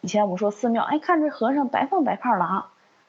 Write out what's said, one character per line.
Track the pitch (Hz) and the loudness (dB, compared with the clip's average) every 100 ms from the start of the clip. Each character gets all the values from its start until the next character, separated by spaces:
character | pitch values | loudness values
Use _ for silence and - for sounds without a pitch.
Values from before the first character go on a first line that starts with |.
以 | 180 | -4
前 | 208 | 0
我 | 208 | 0
们 | 180 | 0
说 | 208 | -2
寺 | 208 247 | 0 0
庙， | 226 | 0
哎， | - 302 | 0 -2
看 | 302 339 | 2 2
这 | 302 | 2
和 | 269 226 | 0 0
尚 | 285 269 | 0 0
白 | - 269 | 0 0
胖 | 392 | 0
白 | 285 202 | 0 -2
胖 | 254 208 | 0 0
的 | |
啊， | 170 190 - _ _ _ | 0 -2 -6 _ _ _